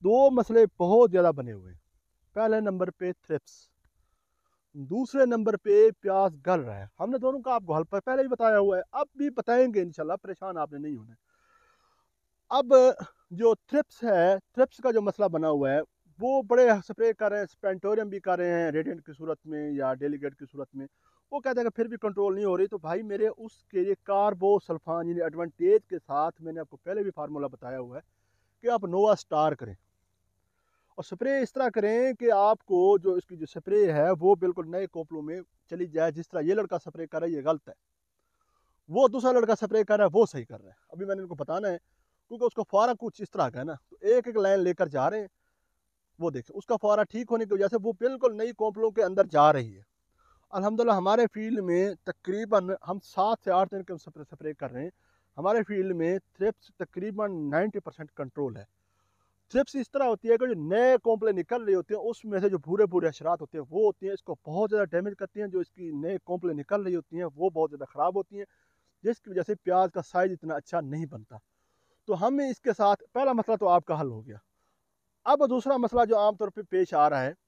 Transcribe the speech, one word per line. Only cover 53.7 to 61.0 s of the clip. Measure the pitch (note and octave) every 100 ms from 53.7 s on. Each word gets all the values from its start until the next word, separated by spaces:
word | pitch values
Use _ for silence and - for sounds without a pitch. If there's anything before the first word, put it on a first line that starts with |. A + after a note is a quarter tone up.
दिन | G3
के | F3+ E3
स्प्रे, | - D#3
स्प्रे | C#3+ D3 D#3
कर | D3 C3
रहे | B2
हैं। | E3 _ _ _ _ -
हमारे | F3+ A3+
फील्ड | G#3 G3+ F#3+ E3+
में | E3 F#3+
थ्रिप्स | _ - G3+ - _ -
तकरीबन | F3 F3+ G#3+ G3+ G#3 E3+ C#3+
नाइंटी | D#3 G#3 G3+
परसेंट | - - D3+ -
कंट्रोल | C3+ D3 C3+ G2+
है। | G2+ _ _ _ _ _ _ _ _
थ्रिप्स | B3 C#4 C#4
इस | A#3
तरह | C#4 B3+
होती | G#3+ A3+
है | A#3
कि | B3+
जो | F#3 D3+
नए | G#3 B3+
कोंपले | B3+